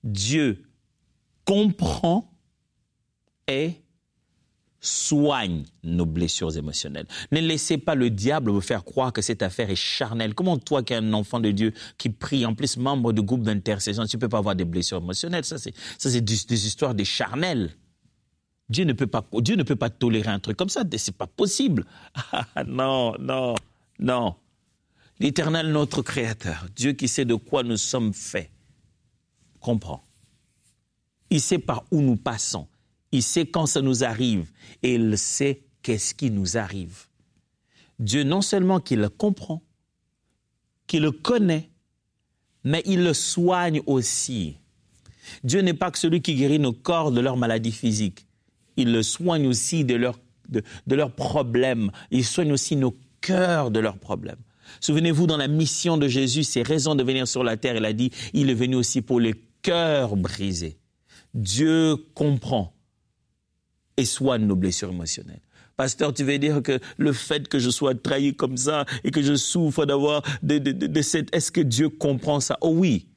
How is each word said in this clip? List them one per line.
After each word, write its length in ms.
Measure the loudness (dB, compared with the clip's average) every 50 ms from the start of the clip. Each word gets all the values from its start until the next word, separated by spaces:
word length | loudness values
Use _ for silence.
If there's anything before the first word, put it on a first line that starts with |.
| -6
Dieu 580 | -4 -4 -2 -2 0 2 2 2 2 0 -2 -8 _ _ _ _ _ _ _ _ _ _ _ _ _ _ _ _
comprend 880 | 2 4 4 4 4 2 2 0 0 0 0 2 2 2 2 0 _ _ _ _ _ _ _ _ _ _ _ _ _ _ _ _ _ _ _ _ _ _ _ _ -4
et 240 | -2 -2 -2 -2 -4 -8 _ _ _ _ _ _ _ _ _ _ _ _ _ _ _ _ _ _ _ _
soigne 840 | -8 -6 -6 -4 -2 0 2 2 4 2 2 0 0 -2 -4 -4 -6 -10 _ _
nos 240 | -6 -2 0 0 0
blessures 500 | 0 0 -2 -2 -2 -2 -4 -4 -4 -4
émotionnelles. 520 | -6 -8 -8 -8 -8 -8 -8 -10 -12 -12 -12 -14 -14 -6 -2
Ne 80 | -2 0
laissez 360 | 0 0 -2 -2 -2 -2 -2
pas 200 | -2 0 0 0
le 120 | 2 2 2
diable 420 | 0 0 0 0 0 2 0 2
vous 80 | 0 0
faire 240 | 0 -2 -4 -4 -4
croire 280 | -4 -2 -2 -2 0
que 80 | -2 -4
cette 220 | -4 -4 -2 -2
affaire 260 | -2 -4 -2 -4 -2 -2
est 60 | -2
charnelle. 580 | -4 -4 -4 -4 -4 -4 -4 -4 -4 -4 -4 -2
Comment 240 | -2 0 0 0 0
toi 260 | -2 -2 -2 -2 0
qui 80 | 0
es 40 | -2
un 160 | -2 0 0
enfant 280 | 0 0 -2 -2 -4 0
de 100 | 0 2
Dieu, 220 | 2 2 0 0 0 -4 -16 -20 -16 _
qui 120 | -6 -6
prie, 360 | -6 _ -6 -2 0 0 0
en 80 | 0 -2
plus 220 | -2 -4 -4 -4
membre 360 | -2 -2 0 0 0 2 2
du 80 | 2 2
groupe 220 | 2 2 0 0
d'intercession, 600 | 0 0 0 0 0 -2 -2 -2 -2 -4 -2 -2 -4
tu 120 | -4 -2
peux 120 | -4 -2 0
pas 100 | 0 0
avoir 160 | 0 0 0
des 120 | 0 -2
blessures 320 | -2 -2 -2 -2 -2 -4 -6
émotionnelles ? 460 | -6 -6 -6 -6 -6 -4 -4 -4 -4
Ça, 140 | -6 -10 -8
c'est, 160 | -10 -12 -12 -12 -16 -16 -12 -6
ça, 100 | -2 0
c'est 120 | 0 0
du, 160 | 2 0 0 -2 0
des 200 | 0 -2 0 0 -2
histoires 260 | -2 -2 -2 -2 0
des 120 | -2 -2
charnels. 680 | -2 -2 -4 -4 -4 -2 -4 -2 -2 0 -2 -2 -4 -6 _ _ _ _ _ _ _ _ _ _ _ _ _ _ _ _ _ _ -4
Dieu 160 | 0 2 2
ne 80 | 2
peut 160 | 2 0 -2 -2
pas, 200 | -2 -4 -4 _ -2 -2
Dieu 160 | 0 2 2
ne 80 | 0 2
peut 100 | 0 0
pas 160 | -2 -2 -4
tolérer 400 | -2 _ 0 2 2 2 0 -2
un 80 | -4 -4
truc 180 | -4 -6 -4
comme 120 | -4 -4 -4
ça. 160 | -2 -2 -4 -2 -4 -4
C'est 180 | -4 -6 -6
pas 100 | _ -10
possible. 580 | -10 _ -2 -2 0 0 0 0 2 2 0 -2 -4 -14 -20 -20 -14 _
<laughs> 180 | -12 -10 -6
Ah, 300 | -6 -6 -6 -6 _ -8 -8
non, 520 | -6 -4 -4 -2 0 0 0 0 -2 -2 -4
non, 380 | -6 -6 -4 -4 -2 -4 -4 -6 -8 _ _ _ _ _ _ -4
non. 380 | -2 0 0 0 0 -2 -4 _ _ _ _ _ _ _ _ _ _ _ _ _ _ _ _ _
L'Éternel, 540 | -2 0 0 0 0 2 0 0 0 2
notre 300 | 2 2 2 0 0 -4
Créateur, 680 | -4 -2 -2 -2 -2 -2 -4 -6 -6 -8 -8 -8 -10 -14 -6
Dieu 160 | -2 0 0
qui 160 | 0 0 -2 -2
sait 160 | 0 0 0
de 100 | 2 0
quoi 300 | 0 0 -2 -2 0 0
nous 140 | 0 -2 -2
sommes 340 | -2 -2 -2 0 0 -2
faits, 400 | -2 -4 -10 -8 -8 -8 -8 -8 _ _ _ _ _ _ _ _ _ _ _ _ _ _ _ _ _ _ _ _ _ _
comprend. 480 | -4 -2 -2 -2 -2 -6 -14 -14 _ _ _ _ _ _ _ _ _ _ _ _ _ _ _ _ _ _ _ _ _ _ _ _ _ _
Il 120 | 0 2
sait 180 | 2 2 0 0
par 240 | 0 -2 -4 -4 -2 _
où 120 | 2 4
nous 120 | 4 4 4
passons. 540 | 2 0 -4 -4 -4 -4 -4 -6 -6 -8 -10 _ _ _ _ _ _ _ _
Il 100 | 0 0
sait 240 | 0 2 0 0 0
quand 220 | 0 0 0 0
ça 160 | 2 2 2
nous 220 | 2 2 2 2 0
arrive 480 | -2 0 0 0 2 2 0 -2 -4 _ _ -20 -20 -12 _ 0
et 100 | 2 2
il 240 | 4 2 2 2 0
sait 460 | -2 -4 -2 0 0 0 -2 -4 _ _ _ _
qu'est-ce 320 | -4 -2 -2 -2 -2 -6 -6
qui 160 | -2 -2 -2
nous 260 | 0 0 -2 0 -2
arrive. 500 | -2 -4 -4 -8 -10 -10 -12 -14 -20 -20 _ _ _ _ _ _ _ _ _ _ _ _ _ _ _ _ _ _ -6
Dieu, 240 | -2 0 2 2
non 200 | 2 2 2 2
seulement 360 | 2 2 2 2 4 4 2 2
qu'il 220 | 2 0 0 2
le 80 | 2 0
comprend, 560 | 0 _ 0 0 0 -2 -4 -8 -10 -10 _ _ _ _ _ _ _ _ _ _ _ _ _ _ _ _ _ _ _ _ _ _ _ _ _
qu'il 160 | -2 0 2
le 80 | 2 2
connaît, 640 | 0 -2 0 2 2 4 4 4 2 2 -2 -8 _ _ _ _ _ _ _ _ _ _ _ _ _ _ _ _ _ _
mais 180 | _ 0 0 0 2
il 160 | 2 2 4
le 100 | 4 4
soigne 720 | 2 0 -2 -2 0 2 2 4 4 4 2 2 0 0 0
aussi. 720 | 2 0 2 2 0 -2 -4 -4 -4 -4 -4 -4 -4 -6 -12 _ _ _ _ _ _ _ _ _ -20 -20 _ -20 -20 -18 -8
Dieu 200 | -4 0 2 2
n'est 120 | 2 2 0
pas 160 | 0 -2 -4
que 80 | -2 0
celui 240 | 0 2 2 2
qui 140 | 0 0 0
guérit 240 | 2 4 4 4 4
nos 120 | 2 2
corps 380 | 0 -2 -2 0 0 2 2 2
de 100 | 2 2
leurs 160 | 2 2 0
maladies 360 | 0 0 0 0 0 0 -4
physiques. 560 | -6 -2 0 0 0 2 0 -2 -4 -8 _ _ _ _ _ _ _ _ _ _ _
Il 160 | 0 2 4
le 100 | 4 2
soigne 460 | 2 0 -4 -2 0 0 2 2 2 2
aussi 360 | 2 0 -2 -2 0 0 2
de 120 | 2 2
leurs, 240 | 2 0 0 -2 -6 _ _ _ _ _ -4
de, 140 | -4 -4 -4 -4 -18 -14 _
de 80 | 0 2
leurs 180 | 2 2 0
problèmes. 800 | -2 -6 -6 -2 0 0 0 2 2 2 2 2 2 0 0 -2 -4 -6 -10 -2
Il 120 | 0 0 0
soigne 280 | 2 0 0 2 2
aussi 240 | 2 0 0 0 0
nos 200 | 2 2 0 0 -4 -20 _ _ _
cœurs 520 | -4 0 2 2 4 4 2 2 2 2
de 80 | 2 2
leurs 180 | 0 0 -2 -4
problèmes. 400 | -8 -6 -6 -6 -6 -10 -12 -14 -20 _ _ _ _ -20 -16 -6
Souvenez-vous, 460 | -2 0 2 2 4 2 4 4 4
dans 120 | 4 2 2
la 100 | 0 2
mission 480 | 2 2 2 0 0 -2 0 2 2
de 100 | 4 2
Jésus, 380 | 2 2 2 2 2 2 0 0
ses 180 | 0 0 -2
raisons 320 | 0 2 0 0 2 2 2
de 80 | 2
venir 240 | 2 2 2 0 0
sur 160 | -2 -2 0
la 140 | 0 0 0
terre, 180 | 0 -2 -2 0
il 100 | 0 0
a 80 | 0
dit, 200 | 2 2 0 0 -2 -4 -14 -4
il 160 | 0 2 2 4
est 60 | 4
venu 220 | 2 2 2 2
aussi 260 | 2 0 2 0 -2
pour 160 | 0 2 2 2
les 160 | 4 2 0 -2 -10 _ _ _
cœurs 540 | -2 0 0 2 2 2 2 2 2 0 0
brisés. 600 | 0 -2 -2 -4 -4 -4 -4 -4 -4 -6 -8 -10 _ _ _ _ _ _ _ -20 -20 _ _ -6
Dieu 640 | -6 -4 -2 0 2 2 4 4 4 4 4 2 0 -4 _ _
comprend 580 | -2 0 2 2 0 0 -2 -2 -2 -2 -4 _ _ _ _ _ _ _ _ _ _ _ _ _ _ _ _ _ _ _ _ _ _ _ _ _
et 80 | -2 -2
soigne 400 | 0 -2 0 0 2 2 2 2
nos 100 | 2 2
blessures 360 | 2 2 0 -2 -2 -6 -6
émotionnelles. 500 | -8 -8 -6 -8 -8 -8 -10 -18 -20 -20 _ _ _ -20 -20 _ _
Pasteur, 380 | -4 -4 -4 0 0 -2 -2 0
tu 80 | -2
veux 160 | 0 0 0 2
dire 240 | 2 2 2 0
que 160 | 0 0 -2 -2 -2 -8 -4 0
le 140 | 0 0
fait 360 | 0 0 -2 -4 -4 -4 -4 -2
que 100 | 0 0
je 120 | 2 2
sois 240 | 0 0 0 0 0
trahi 400 | 0 -2 -2 0 0 0 0 0
comme 200 | 0 -2 -2 -2
ça 280 | -2 -2 0 0 0 -2 -4 -6 -4
et 80 | -4 -2
que 120 | 0 2
je 120 | 2 4 2
souffre 500 | 2 0 0 0 2 2 2 2 2 2
d'avoir 380 | 2 2 2 2 2 2 0 -2 -4 -6 -4
de, 160 | 0 0 0 2
de, 120 | 2 0
de, 160 | -2 -2 -4
de 160 | 0 0 0
cette, 320 | 0 2 0 -2 -2 0 -2
est-ce 160 | -2 -2 0
que 100 | 0 0
Dieu 280 | 2 2 2 2 2 0
comprend 500 | 0 -2 0 0 0 0 0 0 0 0
ça ? 200 | 0 -2 -2 0
Oh 100 | 2 2
oui. 380 | 4 4 4 4 2 0 -2 -6 _